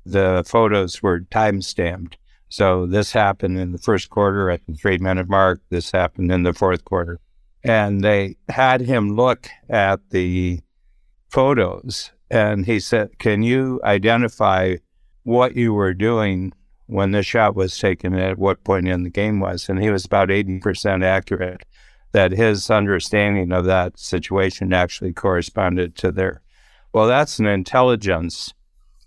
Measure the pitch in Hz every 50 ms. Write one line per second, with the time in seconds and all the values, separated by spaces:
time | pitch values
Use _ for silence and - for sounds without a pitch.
0 | - 90 92 98 95 92 92 90 82 - - 117 113 104 104 101 92 87 - -
1 | - 98 87 85 92 - - 110 110 107 98 98 95 - - - 87 85 87 101
2 | 123 - - - _ _ _ _ _ _ - - 104 95 92 92 90 90 92 107
3 | 101 - - 113 104 98 98 - 98 90 92 92 92 90 90 85 - 117 104 92
4 | - - - 110 101 98 98 101 95 92 87 - - - 78 - - 101 92 87
5 | 92 95 92 92 90 92 101 95 95 92 87 - _ _ 90 87 - - - 92
6 | 87 85 - - 90 90 92 90 87 90 85 - 101 92 90 87 - - 98 90
7 | 87 85 87 - _ _ _ _ _ _ _ _ - 123 113 110 104 101 101 98
8 | 98 107 104 101 98 95 - - _ - - 127 131 127 131 123 127 117 131 113
9 | 104 101 104 110 123 127 120 - - - - - _ - 117 107 98 98 98 95
10 | - _ - 92 90 90 90 92 90 90 87 82 - _ _ _ _ _ _ _
11 | _ _ _ _ _ _ - 139 131 139 143 120 92 87 92 - - 123 - -
12 | - - _ _ _ - - 113 107 104 104 101 92 117 113 101 - - 120 110
13 | 104 - - - - 117 104 104 113 120 127 131 131 131 127 - - - 104 98
14 | 101 113 117 120 120 110 - - 107 98 95 92 92 92 90 - - _ _ _
15 | _ _ _ _ - 117 117 123 127 123 - 120 120 113 107 104 98 92 90 95
16 | 107 117 120 110 107 98 95 90 92 95 - _ _ _ _ _ _ - 110 98
17 | 98 95 101 104 95 - - 117 107 104 104 101 92 92 - - - 98 90 -
18 | - 90 92 92 92 95 92 92 98 98 92 - - - 98 92 90 92 90 90
19 | 90 87 - 101 104 107 107 98 95 92 90 87 - - 95 95 104 107 101 92
20 | 90 - - 101 95 92 98 104 101 95 92 92 - 104 92 - - 104 95 92
21 | 92 92 95 95 95 - 98 92 92 90 90 - - - _ _ - - _ _
22 | _ - - 104 95 90 92 104 113 110 104 98 - - 110 107 104 101 98 85
23 | - - 107 104 104 104 101 98 90 87 92 90 90 92 95 92 90 90 - -
24 | - - 92 87 - - 95 98 95 98 - - 98 92 90 90 90 87 - -
25 | - 92 87 - - 98 90 87 85 - - - 95 90 90 90 90 85 - -
26 | - 92 85 95 95 92 - - _ _ _ _ _ _ _ _ _ _ - 110
27 | 107 117 127 143 151 - - - 110 104 101 95 90 - - 127 127 127 120 107
28 | 104 98 90 80 85 85 - - - - - _ _ _ _ _ _ _ _ _
29 | _